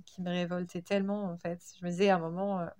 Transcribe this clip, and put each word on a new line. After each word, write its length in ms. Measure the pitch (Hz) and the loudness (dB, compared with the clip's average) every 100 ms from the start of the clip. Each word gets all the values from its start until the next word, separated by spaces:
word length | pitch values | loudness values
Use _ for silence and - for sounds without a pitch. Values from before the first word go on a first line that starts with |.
qui 160 | - - | -16 -8
me 80 | 180 | -2
révoltaient 520 | 180 175 180 180 180 | -2 -2 -2 -4 -8
tellement, 420 | 175 202 196 208 | 0 0 2 0
en 140 | 196 170 | -4 -4
fait. 200 | 170 170 - - | -6 -6 -10 -8
Je 40 | 175 | -4
me 40 | |
disais, 200 | 175 202 | 4 6
à 60 | 185 | 6
un 20 | |
moment, 420 | 165 170 202 190 | 2 -2 -2 -2
euh, 60 | 165 - | -4 -8